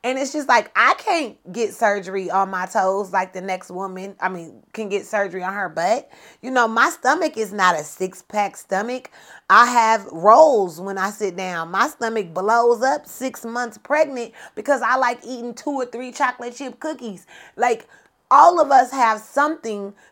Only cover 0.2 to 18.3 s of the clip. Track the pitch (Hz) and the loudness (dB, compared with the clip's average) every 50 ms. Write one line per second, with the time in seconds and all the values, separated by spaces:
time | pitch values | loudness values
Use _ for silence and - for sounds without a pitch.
0.2 | 285 269 - 302 277 - 240 233 - - _ 202 233 - - - - 440 370 330 | -6 -4 -6 -6 0 2 2 2 2 0 _ 2 2 2 2 0 -2 -2 -2 -2
1.2 | 285 214 - _ _ 175 175 233 233 196 190 - 233 208 202 208 180 185 190 196 | -2 -6 -10 _ _ -12 -6 -4 -4 -4 -2 0 0 0 0 0 -6 -6 -8 -6
2.2 | 185 175 175 190 196 190 190 180 185 185 - 220 190 190 196 196 202 185 185 190 | -6 -2 0 0 0 0 -4 -8 -8 -2 -2 0 0 2 0 -2 -4 -2 -2 -4
3.2 | 185 185 - 185 180 190 185 185 185 - 185 180 196 190 185 185 190 196 196 - | -4 -4 -8 -12 -6 -6 -8 -8 -8 -14 -12 -10 -10 -10 -10 -12 -14 -14 -12 -8
4.2 | - 185 190 175 165 160 - 110 _ _ - - 220 196 196 196 202 - 226 208 | -8 -6 -6 -8 -14 -16 -18 -20 _ _ -12 -10 -8 -6 -6 -6 -6 -4 -4 -4
5.2 | 202 190 170 185 180 185 196 208 196 175 156 165 170 185 226 277 - _ - - | -4 -4 -6 -8 -8 -8 -6 -6 -8 -6 -6 -4 0 0 0 -2 -4 _ -20 -20
6.2 | - - - _ - 254 262 247 240 226 220 226 247 339 330 - - 247 294 359 | -20 -20 -20 _ -10 -2 0 2 2 2 2 2 2 2 0 0 2 2 2 2
7.2 | 339 302 - 220 220 190 196 208 185 185 175 151 151 - - - 185 185 - - | 0 -4 -2 -4 -6 -6 -2 2 4 4 4 2 -4 -10 -8 -6 -6 -6 -6 -14
8.2 | _ _ - 208 202 196 - - - _ 190 190 214 240 247 254 - - _ - | _ _ -4 -2 -2 -2 -6 -14 -8 _ -4 -4 -2 -4 -8 -8 -10 -16 _ -20
9.2 | - - - - _ - - 214 240 240 247 240 226 220 226 214 196 - 156 165 | -20 -20 -20 -20 _ 6 6 6 6 6 4 2 4 4 2 0 0 -8 -10 2
10.2 | 170 208 262 285 320 311 262 214 196 175 156 165 185 196 196 196 185 208 208 - | 6 8 8 8 8 8 6 2 0 -2 -6 -10 -10 -8 -4 -4 -4 -4 -4 -6
11.2 | 214 190 175 185 190 185 180 165 165 165 175 196 240 311 - _ 240 226 226 220 | -6 -6 -6 -6 -8 -6 -6 -8 -8 -4 0 0 0 0 -2 _ -6 -4 -2 -4
12.2 | 196 170 160 180 190 214 233 233 240 240 240 214 240 262 294 294 - - - - | -6 -4 -6 -4 0 2 2 4 4 4 2 2 2 0 0 -2 -6 -14 -14 -8
13.2 | 247 262 - - - 226 233 240 247 233 208 - _ - 285 302 320 285 269 247 | -8 -8 -8 -10 -14 -10 -8 -8 -8 -8 -10 -18 _ -2 0 0 0 0 -2 -10
14.2 | 233 233 _ - - - _ - - - 285 247 233 220 254 262 262 240 240 240 | -10 -12 _ -20 -20 -16 _ -10 -2 -2 -2 0 2 0 2 2 2 0 -2 -4
15.2 | - 226 254 233 233 240 233 - - 294 285 269 254 247 233 233 254 247 - - | -10 -12 -12 -10 -10 -12 -12 -8 -8 -6 -4 -4 -6 -6 -8 -12 -12 -12 -4 -2
16.2 | 285 247 247 - 240 240 233 - 277 254 254 _ - 311 311 - 247 220 196 170 | -2 -2 -2 -6 -14 -14 -12 -12 -12 -12 -12 _ -10 -10 -10 -8 -10 -12 -12 -14
17.2 | - _ - - - - _ - 240 247 233 226 - _ - _ _ _ _ _ | -18 _ -20 -20 -20 -20 _ -2 0 0 0 -4 -6 _ -20 _ _ _ _ _
18.2 | _ _ | _ _